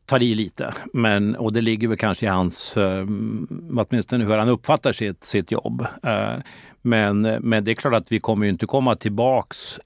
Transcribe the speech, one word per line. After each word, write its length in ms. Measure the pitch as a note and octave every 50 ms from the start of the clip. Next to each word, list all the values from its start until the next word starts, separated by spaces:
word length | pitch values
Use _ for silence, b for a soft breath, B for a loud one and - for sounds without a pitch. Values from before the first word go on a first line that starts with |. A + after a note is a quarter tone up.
| -
tar 160 | - C3+ B2+ A#2+
i 120 | A#2+ A2
lite, 400 | G#2+ A2 F2 - - - B2 - - - - -
men, 440 | B2 A#2 A2 G#2 G2+ G2+ G#2 A2
och 160 | - A#2 A2 G#2+
det 80 | A#2
ligger 280 | A2+ A2+ A2+ G#2+ A#2 A2+
väl 80 | A2
kanske 300 | - - G#2+ G2 - A#2
i 20 | G#2
hans, 480 | F#2+ F#2 F#2 F2 - - - - -
eh, 300 | A2 G2+ F#2+ F#2 F#2+ F#2+ G2+ G#2+ G2+ A2 A2 A2 G#2+ E2 - - D#3+ E3+ E3 C3+
åtminstone 480 | A#2+ G#2 - - A#2 G2+ - B2+ B2 A2+
hur 140 | G#2 A2 A2
han 100 | G#2+ A#2+
uppfattar 440 | B2 A2 - - D3 D3+ - C#3 A2
sitt, 320 | - A2+ G2+ F#2 - -
sitt 280 | - - G2+ F2 - A2+
jobb. 340 | - - - A#2 B2 A#2+ - - - -
Eh, 300 | - A2 G2+ G#2 G#2+ A2+ - B B B B B B B B _
men, 380 | B2 A#2 A2 G#2+ G2+ G2+ G#2
men 440 | G#2+ A2 A2 A#2+ - A#2+ A2+ G#2+ G2+
det 60 | A2
är 40 | A2+
klart 200 | - - C#3+ A#2
att 180 | A2 F#2 - A2+
vi 80 | G#2+
kommer 260 | - - A2 G2+ G#2
ju 60 | G#2 F#2+
inte 140 | E2+ -
komma 280 | - - C#3 C3 C3 A2+
tillbaks 840 | - - G#2+ G2+ G#2 A#2+ C3 C3 A#2+ G2 - - - - - - - -